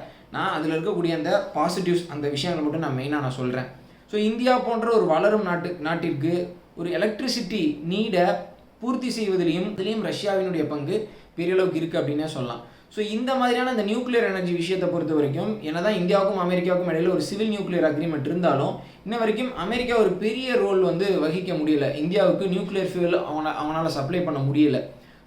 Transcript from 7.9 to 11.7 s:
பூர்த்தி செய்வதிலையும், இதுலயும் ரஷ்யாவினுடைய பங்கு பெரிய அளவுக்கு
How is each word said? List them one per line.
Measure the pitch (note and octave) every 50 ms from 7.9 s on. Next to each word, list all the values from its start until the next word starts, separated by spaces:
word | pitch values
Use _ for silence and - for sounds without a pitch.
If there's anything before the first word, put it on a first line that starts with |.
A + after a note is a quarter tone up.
| F#3 G#3 A3+ G#3+ F#3 F3 F3 F3+ F3+ - - - - - - - _ -
பூர்த்தி | A3 B3 B3+ - B3+ A#3
செய்வதிலையும், | G#3 A3 G#3+ G3 F#3 F3+ E3+ E3 D#3 F3+ G3+ G#3+ G#3
இதுலயும் | F#3 F#3+ G#3+ A3+ G#3+ F3+ E3
ரஷ்யாவினுடைய | - - G3+ G3+ F#3+ F#3+ F#3 F#3 E3+ D#3+ D3
பங்கு | C3 D3 C#3+ C#3 D#3+ G3+ G#3+ G#3+ - - - - - -
பெரிய | E3 F3 F3 F#3
அளவுக்கு | F#3 F#3+ F3+